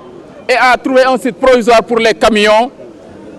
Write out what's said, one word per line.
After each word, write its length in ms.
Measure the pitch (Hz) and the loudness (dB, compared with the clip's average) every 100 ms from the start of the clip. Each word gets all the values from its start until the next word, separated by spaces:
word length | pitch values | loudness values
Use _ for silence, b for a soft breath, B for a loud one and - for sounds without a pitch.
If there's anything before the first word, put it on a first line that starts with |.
| - - - - - | -12 -20 -20 -14 -6
et 80 | 247 | -2
à 220 | 247 240 | 0 0
trouver 260 | - 262 | 0 0
un 140 | 262 254 | 0 -2
site 180 | 262 170 | -6 -4
provisoire 460 | 262 254 214 226 | 0 0 2 0
pour 140 | - 226 | 0 -2
les 160 | 226 | -2
camions 580 | 214 226 214 208 214 247 - - - - - - | -2 -2 0 2 0 -2 -8 -20 -20 -20 -20 -20